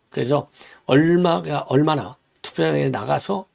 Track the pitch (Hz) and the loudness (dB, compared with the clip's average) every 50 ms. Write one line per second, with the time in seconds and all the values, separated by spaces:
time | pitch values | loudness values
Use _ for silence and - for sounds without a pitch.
0 | _ _ - 143 127 120 147 143 143 _ _ _ - - - _ _ - 131 143 | _ _ -6 -6 -2 0 -2 -2 -2 _ _ _ -20 -20 -20 _ _ 2 4 4
1 | 156 165 175 175 180 175 165 175 165 156 147 143 - - 131 139 151 156 156 143 | 6 6 4 4 4 2 0 -2 -4 -6 -6 -6 -4 0 2 2 2 2 0 -2
2 | 101 - - _ _ _ _ _ - - - - 165 160 151 143 143 139 127 - | -4 -8 -14 _ _ _ _ _ -16 -12 -4 -2 0 0 0 0 -2 -2 -4 -4
3 | 107 127 147 135 - - 196 190 190 _ | -2 -2 -2 -2 -2 -4 -6 -6 -6 _